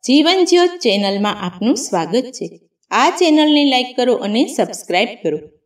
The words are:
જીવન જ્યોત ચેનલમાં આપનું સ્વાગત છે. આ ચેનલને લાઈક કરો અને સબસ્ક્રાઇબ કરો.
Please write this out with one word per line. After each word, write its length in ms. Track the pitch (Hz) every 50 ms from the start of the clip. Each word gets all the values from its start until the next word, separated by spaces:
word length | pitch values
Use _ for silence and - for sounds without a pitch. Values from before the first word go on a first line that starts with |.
| -
જીવન 380 | - 254 294 302 330 370 381 359
જ્યોત 240 | 339 349 349 349 359
ચેનલમાં 760 | 349 359 - 247 196 202 202 196 196 202 202 208 - - -
આપનું 320 | 180 180 180 202 233 311
સ્વાગત 440 | - - - - 180 165 175 175 240
છે. 400 | 254 247 262 - - 170 - - _ _ _ _ _ _
આ 200 | 180 214 262 330
ચેનલને 540 | 339 320 359 330 302 311 302 302 302 294 294
લાઈક 220 | 285 262 254 254 254 247
કરો 180 | 254 247 254 240
અને 320 | - - 202 208 226 294
સબસ્ક્રાઇબ 640 | - - - 202 - 202 - - - 175 180 202 - - - -
કરો. 160 | 165 151 151 151 151 _ _ _